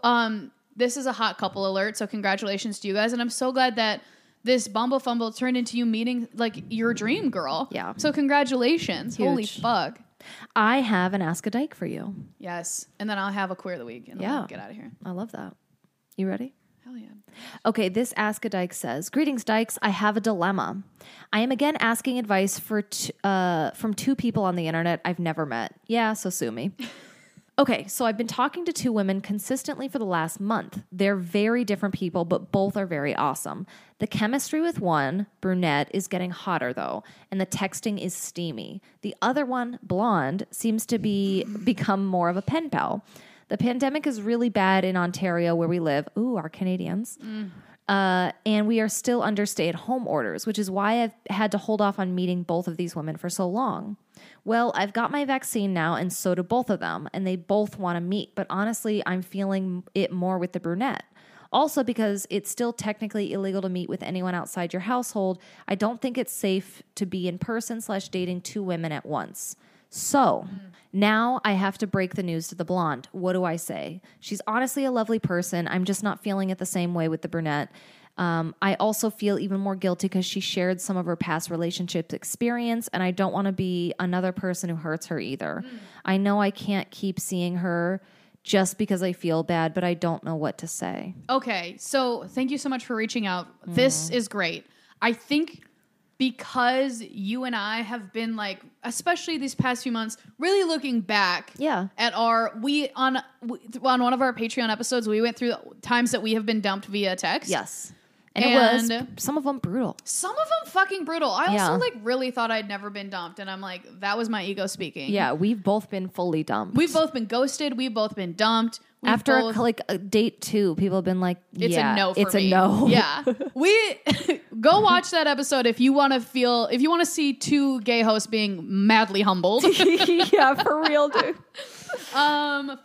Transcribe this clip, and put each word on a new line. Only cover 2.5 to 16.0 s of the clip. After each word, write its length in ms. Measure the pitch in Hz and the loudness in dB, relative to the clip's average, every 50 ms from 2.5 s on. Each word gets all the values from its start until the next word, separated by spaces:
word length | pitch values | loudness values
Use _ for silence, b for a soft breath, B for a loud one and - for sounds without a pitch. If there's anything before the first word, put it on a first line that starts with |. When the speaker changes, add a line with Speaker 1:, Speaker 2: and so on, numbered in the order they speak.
| 202 196 - 226 202 - | -4 -4 -4 -6 -8 -6
Speaker 1:
to 80 | - 202 | -6 -2
you 80 | 190 | 0
guys. 180 | 208 214 233 240 | 0 0 0 0
And 80 | 240 | -2
I'm 80 | 240 240 | -2 -4
so 220 | 226 - 262 254 | -2 -2 -2 0
glad 240 | 254 262 254 254 226 | 2 2 2 2 2
that 260 | 233 226 214 208 - b b b b b b b b _ | 2 0 0 0 -2 b b b b b b b b _
this 240 | 226 254 247 - 208 | 2 2 2 2 0
Bumble 320 | 202 220 233 254 269 269 | -2 -2 0 2 0 0
Fumble 320 | - 247 240 240 233 220 | 0 -2 -2 -2 -2 -4
turned 240 | 220 - 254 254 247 | -4 -2 -2 0 0
into 220 | 247 240 233 - 240 | 0 0 -2 -2 0
you 80 | 240 | 0
meeting, 420 | 233 220 220 226 247 254 247 233 - - | 0 0 0 0 -2 -2 -4 -6 -8 -4
like, 300 | 214 233 226 220 - - - | -2 -2 -2 -2 -6 -10 -6
your 260 | 226 220 226 233 233 | -4 0 2 2 2
dream 340 | - 208 220 285 427 415 269 | 0 0 0 0 0 0 0
girl. 380 | - 190 160 131 147 160 269 - | 0 0 -2 -2 -2 -2 -4 -4
Speaker 2:
Yeah. 220 | - - - - - - | -4 -6 -6 -6 -6 0
Speaker 1:
So 140 | - 302 | 0 0
congratulations. 1040 | 285 302 285 269 285 285 285 247 262 254 240 254 330 330 - - 180 139 - 233 - - | 2 2 2 4 4 4 4 2 2 2 2 2 2 2 0 -2 -4 -4 -4 -8 -4 0
Holy 260 | 214 - 285 247 214 | 2 2 2 2 0
Speaker 2:
Huge. 180 | 202 - - | -4 -6 -4
Speaker 1:
fuck. 380 | - 233 233 190 156 127 - - - _ _ B B B B B B B _ | 0 2 2 2 0 -2 -6 -10 -20 _ _ B B B B B B B _
Speaker 2:
I 220 | 226 214 220 240 277 | 4 4 6 6 4
have 320 | 262 220 220 180 180 185 190 | 4 4 2 2 2 2 0
an 80 | 196 | 0
Ask 240 | 185 156 170 - - | 0 0 -2 -2 -4
a 60 | 214 | -4
Dyke 240 | 196 240 285 302 - | -2 -2 -2 -4 -6
for 100 | - - | -8 -8
you. 300 | - - - - - 190 165 139 - - _ | -8 -6 -8 -8 -10 -10 -12 -14 -16 -18 _
Speaker 1:
Yes. 480 | - 180 175 175 170 - - - - - _ _ | -12 -10 -8 -8 -8 -6 -8 -8 -10 -12 _ _
And 80 | 208 214 | -6 -4
then 100 | 208 196 | -4 -2
I'll 120 | 190 202 | -2 -2
have 200 | 196 202 190 185 | -2 -2 -2 -4
a 40 | 190 | -4
queer 200 | - - 190 180 | -8 -8 -8 -8
of 40 | 147 | -8
the 60 | 120 | -10
week 220 | 120 113 123 113 - | -12 -14 -14 -16 -16
and 100 | - 185 | -12 -8
Speaker 2:
Yeah. 200 | 185 208 285 277 | -6 -4 -4 -4
Speaker 1:
we'll 80 | - - | -6 -8
get 120 | - - | -10 -14
out 120 | 101 101 | -14 -14
of 40 | - | -16
here. 160 | 220 - - - - - | -16 -16 -18 -18 -14 -12
Speaker 2:
I 60 | 185 | -10
love 200 | 180 180 208 226 - | -8 -8 -8 -10 -10
that. 200 | - - 185 190 _ _ _ _ _ _ _ _ _ | -12 -14 -14 -16 _ _ _ _ _ _ _ _ _